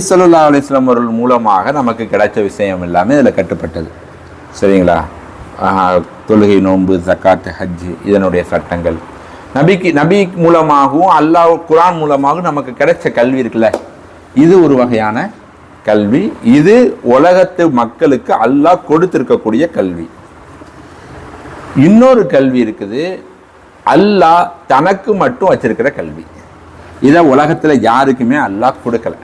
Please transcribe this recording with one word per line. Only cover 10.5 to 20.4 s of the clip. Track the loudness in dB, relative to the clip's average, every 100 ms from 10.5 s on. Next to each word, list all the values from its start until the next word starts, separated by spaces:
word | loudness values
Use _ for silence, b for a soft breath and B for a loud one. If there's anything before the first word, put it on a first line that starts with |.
| 2 2 2 2 0 2 2
அல்லாஹ் | 2 2 2 0 0
குர்ஆன் | 2 2 0
மூலமாகவும் | -2 -2 -2 -2 -4
நமக்கு | -6 -8 -4
கிடைச்ச | -2 -2 -4 -2
கல்வி | 0 0
இருக்குல்ல, | -2 -2 -2 -2 -8 -20 -20 -20 -6 2
இது | 4 4
ஒரு | 4 2
வகையான | 0 0 -2 -4 -6 -10 -20 -20 -20 -10 -2
கல்வி. | 0 2 0 -2 -4 2 4
இது | 4 4 2 0 0 2
உலகத்து | 4 2 0 0 0 0
மக்களுக்கு | -2 -2 0 0 -2 -2 0
அல்லாஹ் | 2 2 0 0
கொடுத்திருக்கக்கூடிய | 0 0 -2 -2 -2 -2 -2 -2 -4
கல்வி. | -6 -6 -12 -18 -20 -20